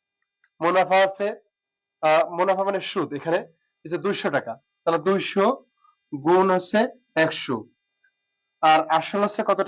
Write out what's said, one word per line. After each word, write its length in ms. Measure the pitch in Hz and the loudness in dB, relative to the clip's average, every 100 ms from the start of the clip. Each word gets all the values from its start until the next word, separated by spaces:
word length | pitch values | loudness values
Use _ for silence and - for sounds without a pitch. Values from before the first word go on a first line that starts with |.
| _ _ _ _ _ - | _ _ _ _ _ -4
মুনাফা 380 | 160 185 180 190 196 | 0 2 2 2 2
আছে, 200 | 190 208 226 _ _ _ _ _ _ | 0 -6 -6 _ _ _ _ _ _
আহ, 200 | 156 160 165 175 | 2 2 2 0
মুনাফা 280 | 185 185 | 0 0
মানে 160 | 196 190 | 0 -4
সুদ, 280 | - 202 139 143 | -4 -6 -6 -6
এখানে 200 | 165 170 226 _ _ _ | -2 -2 -4 _ _ _
এই 40 | 156 | -10
যে 80 | 170 | -6
দুইশো 300 | 170 190 202 143 | -4 -4 -2 -2
টাকা, 160 | 117 113 _ _ | -4 -10 _ _
তাহলে 160 | - 170 170 | -2 0 0
দুইশো 380 | 196 - 202 196 269 - _ _ _ _ 147 139 | -2 0 0 0 0 -8 _ _ _ _ -6 2
গুণ 200 | 180 190 | 4 4
হচ্ছে 260 | 185 180 214 247 - _ - | 0 0 0 0 -4 _ -2
একশো। 320 | 160 - - 120 - _ _ _ _ _ _ _ _ _ | -2 -2 -6 -8 -8 _ _ _ _ _ _ _ _ _
আর 200 | 160 156 160 160 | 4 4 4 0
আসল 220 | - 202 | 0 -2
হচ্ছে 200 | 202 202 | -2 -2
কত 180 | 214 190 | -2 0